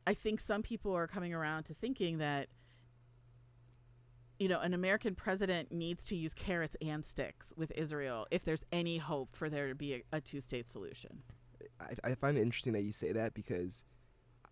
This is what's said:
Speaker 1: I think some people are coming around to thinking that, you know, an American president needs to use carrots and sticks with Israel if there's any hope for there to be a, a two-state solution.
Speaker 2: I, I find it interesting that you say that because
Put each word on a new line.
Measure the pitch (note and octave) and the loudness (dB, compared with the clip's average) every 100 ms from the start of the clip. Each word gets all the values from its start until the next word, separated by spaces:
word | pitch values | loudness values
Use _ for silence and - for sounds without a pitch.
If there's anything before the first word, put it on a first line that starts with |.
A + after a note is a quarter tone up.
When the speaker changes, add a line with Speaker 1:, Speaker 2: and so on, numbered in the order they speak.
| - | 0
Speaker 1:
I | |
think | G#3 G#3+ G#3+ | 2 2 0
some | - G#3 | 2 0
people | - A3 G#3 | 0 -2 0
are | F3+ E3 | 2 0
coming | F#3 F3 | -2 -2
around | E3 D#3 D#3 | 0 0 -2
to | D#3+ | -4
thinking | D#3 A#3 C4 F3 D#3+ | -6 -4 2 2 4
that, | D3 C#3+ C#3+ - - - - - - - - - - - - - - - - - - - | 2 2 -2 -10 -20 -20 -20 -20 -20 -20 -20 -20 -20 -20 -20 -20 -20 -20 -20 -20 -20 2
you | F#3+ | 4
know, | F3 | 4
an | F3 F3+ | 2 2
American | F#3 G#3 A3 F3+ | 4 4 2 -2
president | G#3+ F#3+ F#3+ F3 - | 0 2 4 2 0
needs | E3 E3 F3 - | -2 -2 -2 -2
to | F#3 | -2
use | D#3+ - | -2 -2
carrots | - F3 D#3 - | 0 0 0 -2
and | D#3 D3+ | -2 -2
sticks | - - F#2+ - - - | -4 -4 -4 -6 -12 -4
with | D#3+ - | -4 0
Israel | D#3 D3 C3+ A2+ - | -2 -2 -2 -2 0
if | F3 | 0
there's | E3 D#3+ - | 2 0 0
any | F3 E3+ E3 | 0 2 0
hope | D3 C#3+ B2+ - | 0 -2 -2 -4
for | D#3 | -2
there | D3 C#3 | 0 -2
to | C#3 | -2
be | C#3+ B2 | -4 -4
a, | - | -2
a | D#3 | -4
two-state | - C#3+ C3 B2 A#2 | -4 -8 -4 -4 -4
solution. | A2 F#2 - - - - - - - - - | -6 -8 -10 -12 -14 -16 -18 -20 -16 -16 -12
Speaker 2:
I, | - - A#2+ | -8 -4 -2
I | B2+ | 2
find | C#3 C#3+ | 4 6
it | |
interesting | A#2 - C3 | 4 2 0
that | G#2+ | 2
you | G#2 | 2
say | - - | 0 0
that | A2 A2+ A2+ | 2 0 -2
because | - F2+ F#2 - - - - - - - - | -2 -2 -2 -6 -14 -20 -20 -20 -20 -20 -20